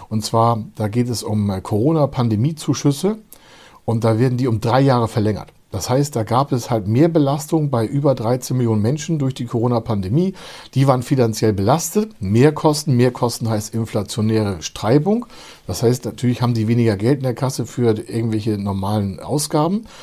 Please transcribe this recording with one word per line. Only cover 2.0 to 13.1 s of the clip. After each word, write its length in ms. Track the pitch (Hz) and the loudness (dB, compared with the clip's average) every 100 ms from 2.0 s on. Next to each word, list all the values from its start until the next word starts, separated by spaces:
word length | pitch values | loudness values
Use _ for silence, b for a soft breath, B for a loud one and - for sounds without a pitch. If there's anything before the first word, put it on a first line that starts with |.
| 139 143 120 104 139 160 - 135 147 139 190 220 - B B B B B - | 0 0 0 2 0 -2 -4 0 0 0 -2 -4 -10 B B B B B -4
und 180 | 113 | 0
da 160 | 113 113 | 2 2
werden 180 | 131 123 | 2 2
die 100 | 131 | 0
um 120 | 110 | 0
drei 220 | 120 131 | 2 4
Jahre 260 | 139 123 113 | 4 4 2
verlängert. 460 | - 107 92 - _ _ | 0 0 -2 -8 _ _
Das 180 | 98 - | -8 0
heißt, 260 | 131 147 120 | 0 0 -2
da 80 | |
gab 300 | 110 120 143 | 0 0 0
es 160 | 127 - | -2 -2
halt 180 | 113 95 | -2 2
mehr 220 | 117 170 | 4 4
Belastung 600 | 165 139 147 - 160 147 | 4 2 0 -2 0 0
bei 160 | 123 110 | 0 0
über 300 | 143 143 131 | 0 2 2
dreizehn 400 | 110 127 - 131 | 0 -2 0 0
Millionen 260 | 120 107 | 2 2
Menschen 380 | 107 151 160 160 | 2 0 -2 -2
durch 140 | 135 | -2
die 100 | 131 | -2
Corona-Pandemie. 880 | 120 120 120 120 110 104 92 139 185 185 B B B | -4 0 0 0 0 -4 0 0 0 -4 B B B
Die 140 | 131 135 | 2 2
waren 160 | 127 | 2
finanziell 480 | 120 131 117 107 113 | 2 2 2 2 0
belastet. 640 | 98 98 156 - 214 220 - | 2 2 0 0 -2 -4 -6
Mehrkosten, 720 | 95 110 147 151 - 151 - 120 | 0 4 4 4 0 0 0 2
Mehrkosten 540 | 123 | 2